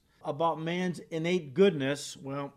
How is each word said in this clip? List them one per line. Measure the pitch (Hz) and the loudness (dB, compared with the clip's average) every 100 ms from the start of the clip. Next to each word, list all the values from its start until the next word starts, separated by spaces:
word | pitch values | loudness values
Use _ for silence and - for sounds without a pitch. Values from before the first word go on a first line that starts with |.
| _ _ | _ _
about | - 139 165 151 | -8 0 0 2
man's | 160 175 180 170 - | -2 -2 -2 -4 -6
innate | 165 165 185 147 131 | -4 0 0 0 4
goodness, | 196 156 135 143 - - | 6 6 0 -2 -6 -10
well, | 139 139 143 | -8 -6 -8